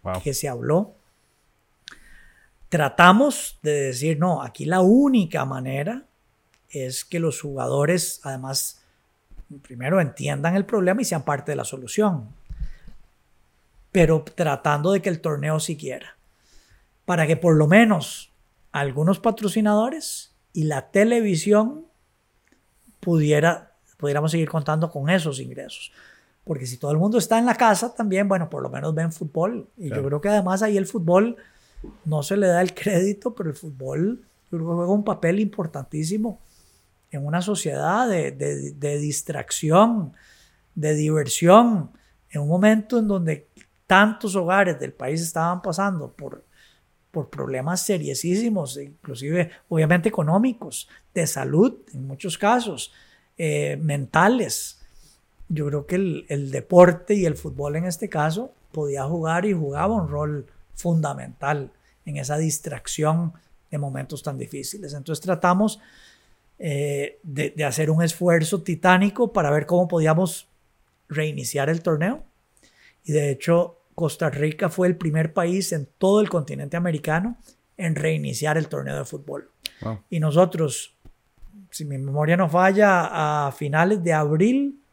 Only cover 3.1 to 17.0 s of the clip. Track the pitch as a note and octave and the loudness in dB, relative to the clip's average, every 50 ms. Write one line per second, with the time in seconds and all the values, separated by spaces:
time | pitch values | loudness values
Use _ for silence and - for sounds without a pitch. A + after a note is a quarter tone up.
3.1 | F#3+ G#3+ C#4 D4 - - - - - - - D3+ D3 D3 C#3 C3+ B2+ A#2+ C#3 D#3+ | 10 8 6 2 2 -4 -8 -12 -14 -6 -4 -2 0 0 0 -2 -4 -2 -2 -2
4.1 | D#3+ C#3+ E3 F#3 E3+ C#3 C3+ A#2 - - C#3 D3 F3 F#3 F#3 F#3+ A3 B3+ C#4+ C#4 | 0 2 2 0 0 -2 -4 -10 -12 -8 -4 -2 2 4 6 8 8 8 6 6
5.1 | C4 A#3 F#3 D#3+ - D#3 C3 C3+ C3 C3 B2+ C3 C3 C3+ D3 F3+ A#3 C4 D4 _ | 4 4 2 2 -2 -4 -4 -4 -6 -8 -8 -6 -6 -4 -4 -4 -6 -8 -12 _
6.1 | _ _ _ _ _ _ _ _ _ _ _ _ - D3 C3 B2+ B2+ - - - | _ _ _ _ _ _ _ _ _ _ _ _ -10 -8 -8 -8 -8 -10 -10 -6
7.1 | - E3+ E3 D#3+ - - - D3 C#3 C3+ B2 B2 C3 C#3 C#3+ D3 F3 F3 E3 - | -4 -2 -2 -2 -2 -4 -8 -10 -6 -4 -4 -2 0 0 2 2 2 0 -2 -4
8.1 | - - - C#3+ C3+ B2+ C3 C3 C3+ C3+ - - - _ _ _ _ _ _ _ | -8 -10 -10 -10 -10 -10 -10 -6 -6 -6 -6 -6 -10 _ _ _ _ _ _ _
9.1 | _ _ _ _ - - - _ D3 C#3 _ _ C3 A#2+ B2+ C#3 F3 G3 E3+ C3 | _ _ _ _ -20 -20 -20 _ -20 -20 _ _ -14 -8 -4 0 2 2 2 0
10.1 | - - C3 C#3+ C#3+ C#3 C#3+ E3+ F3 G3 F#3+ - - G#3+ F#3 F3+ F#3+ A#3+ B3+ - | -2 -6 -6 -4 -4 -2 -2 0 0 0 0 0 0 0 2 2 2 0 0 -2
11.1 | F3+ D#3 C3 - D3 C#3 - - D3 C3+ - - - C3+ B2+ A2+ - - G#3+ G#3 | -2 -4 -2 -2 -4 -4 -4 -6 -6 -6 -6 -8 -10 -12 -12 -6 -2 0 2 2
12.1 | F3+ C#3+ A2+ G#2+ - - - - - - - - - - - - - - - _ | 0 -2 -6 -10 -18 -20 -16 -16 -10 -8 -8 -8 -8 -12 -16 -20 -20 -20 -20 _
13.1 | _ _ _ _ _ _ _ _ _ _ _ _ _ _ _ _ _ F#3+ E3+ D#3 | _ _ _ _ _ _ _ _ _ _ _ _ _ _ _ _ _ 4 4 4
14.1 | D#3+ D#3 D3+ - - - F3 D#3 C#3 C#3 - D#3 D3 D3 D3 F3+ G3 G3 - G3+ | 4 0 0 -6 -6 -4 -2 -2 -2 -2 0 0 0 0 2 0 0 0 0 -2
15.1 | F3 D#3+ - E3 D3+ C#3+ C#3 D3+ D#3 D#3 D#3 - D#3+ C#3+ D3+ C#3 B2+ - - - | -4 -4 -4 -4 -4 -2 -2 -2 -2 -2 -4 -4 -8 -8 -8 -12 -12 -12 -14 -18
16.1 | - _ _ _ _ _ _ _ _ - _ _ _ _ _ _ _ _ | -20 _ _ _ _ _ _ _ _ -20 _ _ _ _ _ _ _ _